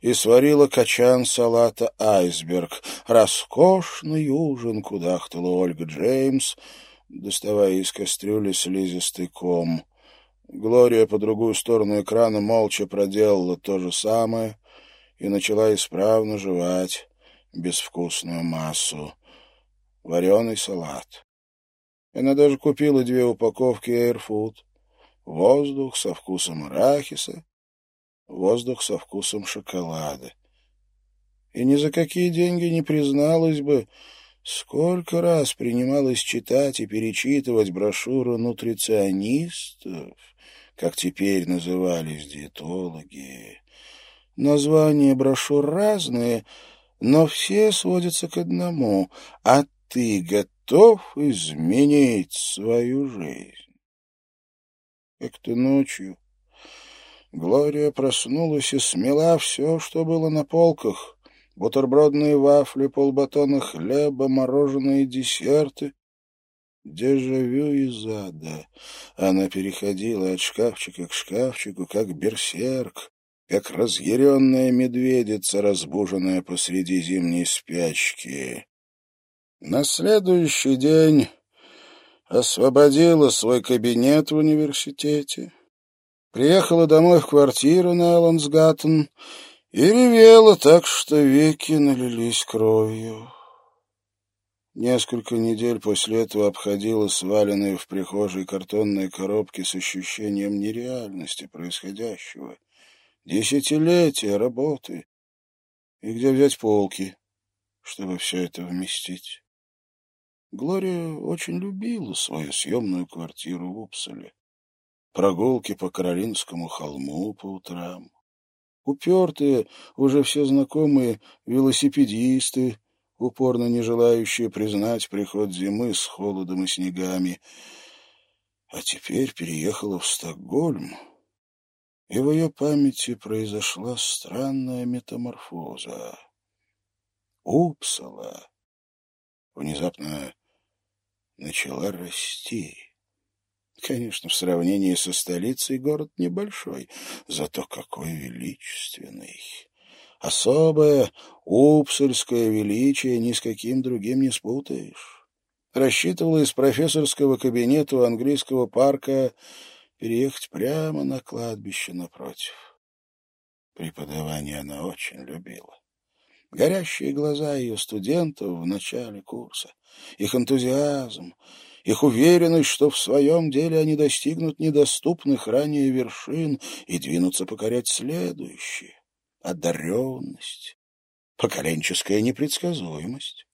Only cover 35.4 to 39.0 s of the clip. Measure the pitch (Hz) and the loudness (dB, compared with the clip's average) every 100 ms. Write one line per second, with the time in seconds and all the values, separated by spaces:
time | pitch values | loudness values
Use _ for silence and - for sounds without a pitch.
35.4 | 135 - 117 120 127 143 135 120 - 117 | 0 -4 -4 -2 0 0 0 -2 -4 -6
36.4 | - 127 139 131 104 107 113 98 127 143 | 0 0 0 -4 -6 -4 -4 -4 0 0
37.4 | 135 113 101 90 104 95 117 131 123 117 | 2 2 2 0 -2 -2 -4 -2 -2 -2
38.4 | 120 110 113 104 - 107 | -4 -4 -6 -4 -2 0